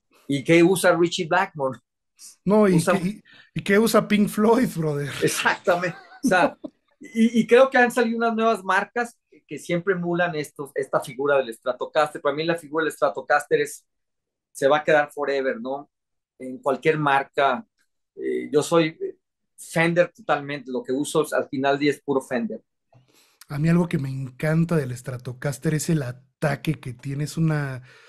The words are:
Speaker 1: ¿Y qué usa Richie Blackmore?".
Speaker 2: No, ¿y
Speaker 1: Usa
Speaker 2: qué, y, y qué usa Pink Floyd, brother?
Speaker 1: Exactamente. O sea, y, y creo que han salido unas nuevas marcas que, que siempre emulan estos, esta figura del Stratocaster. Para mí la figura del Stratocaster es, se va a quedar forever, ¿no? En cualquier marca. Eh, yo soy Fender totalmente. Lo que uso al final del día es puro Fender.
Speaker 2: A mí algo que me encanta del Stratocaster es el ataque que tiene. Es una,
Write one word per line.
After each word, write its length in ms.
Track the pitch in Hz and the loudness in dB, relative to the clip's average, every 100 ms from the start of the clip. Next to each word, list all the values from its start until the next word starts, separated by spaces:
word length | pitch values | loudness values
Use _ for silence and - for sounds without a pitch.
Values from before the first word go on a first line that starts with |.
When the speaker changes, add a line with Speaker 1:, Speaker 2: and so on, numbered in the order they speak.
| _ _ - | _ _ -6
Speaker 1:
¿Y 160 | 139 | -4
qué 180 | 120 165 | 4 6
usa 340 | 170 185 185 170 | 6 4 2 4
Richie 300 | 175 175 170 | 2 -2 -2
Blackmore?". 540 | 180 190 151 135 123 _ _ _ _ - - | 0 -2 -4 -6 -6 _ _ _ _ -20 -10
Speaker 2:
No, 240 | - 214 208 | 0 4 6
¿y 60 | 175 | 4
Speaker 1:
Usa 160 | 165 | 2
Speaker 2:
qué, 60 | 185 | 0
y, 240 | 175 214 _ - - | -2 -8 _ -20 -14
y 80 | - | -8
qué 160 | - 196 | 2 2
usa 280 | 226 226 208 | 4 2 2
Pink 200 | 208 208 | 2 2
Floyd, 400 | - 220 226 254 165 | 2 4 4 2 -2
brother? 340 | 156 143 143 123 | -4 -2 -6 -2
Speaker 1:
Exactamente. 720 | 151 - 233 - - 175 180 - - - | -2 0 -2 -2 0 0 0 -8 -16 -6
O 40 | 262 | 0
sea, 280 | 185 - - - _ _ _ | 2 2 -2 -18 _ _ _
y, 400 | - 226 226 233 | -8 0 2 2
y 60 | 214 | 4
creo 240 | 240 262 | 6 6
que 80 | 254 | 4
han 120 | 240 | 2
salido 260 | 240 247 226 | 2 0 0
unas 160 | 233 | -2
nuevas 280 | 220 226 214 | 0 0 0
marcas 560 | 190 185 202 240 240 - _ | 0 0 0 -4 -6 -8 _
que, 140 | 156 - | -20 -16
que 120 | 147 | -14
siempre 360 | - 175 175 | -4 -4 -2
emulan 400 | 180 175 175 175 156 | -2 -2 0 -2 -2
estos, 340 | 143 - 139 | -8 -10 -10
esta 260 | - 135 - | -8 -2 -2
figura 360 | - 123 143 139 | -4 -4 2 2
del 140 | 120 | 0
Stratocaster. 680 | 113 131 - 131 160 147 151 | -6 -6 -6 -4 -2 -2 -2
Para 140 | 143 | -4
mí 100 | 143 | -2
la 120 | 165 170 | -2 -4
figura 280 | 147 151 | -4 -4
del 80 | 156 | -4
Stratocaster 680 | - 123 131 - 147 - 151 | 0 -2 -2 0 0 2 -2
es, 260 | 147 - _ _ _ _ _ _ _ | -2 -8 _ _ _ _ _ _ _
se 160 | - 135 | -2 2
va 100 | 147 | 2
a 60 | |
quedar 260 | - 151 147 | 4 2 2
forever, 480 | - 139 139 131 117 | -4 -4 -2 -2 -4
¿no? 300 | 123 139 143 _ _ _ _ - | -6 -10 -12 _ _ _ _ -16
En 200 | 131 127 | -14 -8
cualquier 400 | 143 131 156 156 | -4 -2 0 0
marca. 680 | 147 139 135 - 139 120 113 _ _ _ _ - | 2 0 -2 0 0 0 -6 _ _ _ _ -10
Eh, 320 | 131 127 123 | -6 -6 -2
yo 100 | 147 | -2
soy 360 | 143 170 160 165 381 - _ _ _ - | 2 2 2 -2 -10 -10 _ _ _ -20
Fender 540 | - 170 170 170 175 | -6 0 2 2 0
totalmente. 580 | - - 147 143 143 127 | 0 -4 -4 -4 -10 -8
Lo 100 | 123 | -8
que 100 | 120 | -4
uso 340 | 131 147 165 151 | -4 -2 0 0
al 160 | 131 127 | -2 -4
final 260 | 135 135 | -2 0
del 60 | 143 | 2
día 100 | 147 | 0
es 80 | 139 | -2
puro 180 | - 131 | 0 -2
Fender. 400 | - 127 113 110 _ _ _ _ _ _ _ _ - | -2 -4 -4 -8 _ _ _ _ _ _ _ _ -10
Speaker 2:
A 100 | 143 | -2
mí 100 | 160 | 2
algo 200 | 170 175 | 2 2
que 100 | 170 | -2
me 100 | 135 | -4
encanta 680 | 135 135 - 156 160 165 170 | -6 -10 -4 0 2 2 0
del 200 | 131 123 | -2 -6
Stratocaster 800 | - 127 127 123 147 139 160 | -10 -12 -10 -8 -6 -4 -2
es 160 | 156 - | -2 0
el 120 | 165 | -2
ataque 720 | 127 127 _ - 151 139 - 151 | -2 -10 _ -4 -4 -2 -4 -6
que 140 | 131 | -6
tiene. 300 | 123 139 139 | -12 -8 -6
Es 120 | 147 - | -6 -2
una, 460 | 160 151 143 131 127 - | 0 0 -4 -8 -14 -20